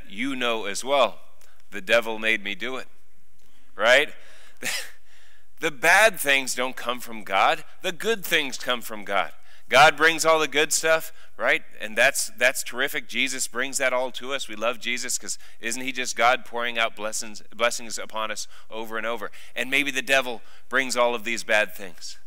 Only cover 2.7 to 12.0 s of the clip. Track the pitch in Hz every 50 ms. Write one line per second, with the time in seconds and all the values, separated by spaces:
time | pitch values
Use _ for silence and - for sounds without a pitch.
2.7 | 131 123 98 - - - - - - - - - - - - - - - - -
3.7 | - - 104 117 127 139 151 147 - - - - - - - - - - - -
4.7 | - - - - - - - - - - - - - - - - - - 151 165
5.7 | 147 123 139 165 180 196 220 226 185 151 - 143 139 135 131 123 - 127 127 131
6.7 | 123 - - 120 123 123 - 120 113 110 101 95 95 98 113 139 160 156 - -
7.7 | - - - 185 180 - - 214 226 196 170 - 170 160 147 131 - - - 131
8.7 | 123 117 101 - 110 107 98 98 101 95 85 76 - - - - - - - -
9.7 | 117 127 151 156 147 143 156 160 165 151 156 160 160 156 156 139 139 143 160 151
10.7 | - - - 160 160 160 - - - - - - - - 110 131 156 160 - -
11.7 | - - 101 107 107 110